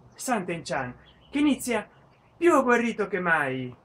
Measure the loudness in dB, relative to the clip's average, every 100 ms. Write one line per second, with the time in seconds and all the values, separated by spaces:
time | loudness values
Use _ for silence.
0 | -20 -12 -6 -4 -4 -8 -6 -6 -6 -12
1 | -20 _ _ 0 2 0 -2 -4 -6 _
2 | _ _ _ _ 4 6 4 2 2 -2
3 | -4 -2 0 0 0 -4 -8 -12